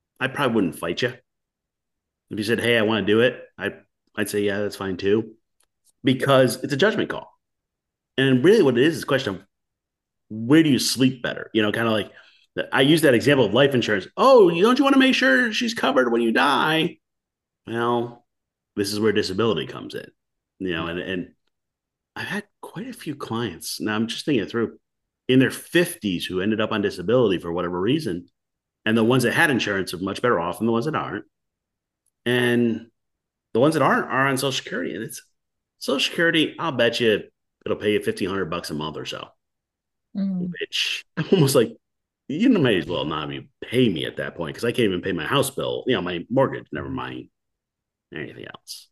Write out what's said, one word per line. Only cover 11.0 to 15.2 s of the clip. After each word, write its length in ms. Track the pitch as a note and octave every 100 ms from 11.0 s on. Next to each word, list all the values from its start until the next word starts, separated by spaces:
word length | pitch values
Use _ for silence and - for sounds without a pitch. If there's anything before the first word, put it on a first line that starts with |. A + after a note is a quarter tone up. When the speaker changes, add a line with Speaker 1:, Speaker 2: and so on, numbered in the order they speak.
| C3 C3
Speaker 1:
better? 280 | D2+ - -
You 80 | A2
know, 80 | G#2+
kinda 200 | G#2+ A#2
like, 200 | G#2+ F#2 - _ _ _ - -
I 100 | B2
use 200 | C#3 D#3+
that 120 | D3
example 320 | A#2 A2+ C#3 G#2
of 80 |
life 200 | A2+ C#3+ C3
insurance. 320 | A2 G2+ - -
"Oh, 320 | A#3+ C4 F3
you, 120 | E3+
don't 140 | A3 B3
you 60 | C4+
wanna 120 | C#4
make 180 | C4
sure 360 | -